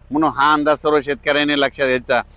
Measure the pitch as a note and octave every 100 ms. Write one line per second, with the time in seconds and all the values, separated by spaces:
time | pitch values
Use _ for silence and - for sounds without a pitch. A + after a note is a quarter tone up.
0 | - C#3 D#3 C3 C#3+ D3+ D3 D3 D#3 D3+
1 | C3+ C#3+ D3 C#3+ D3 C#3+ C3+ - C3+ B2+
2 | B2 A#2+ -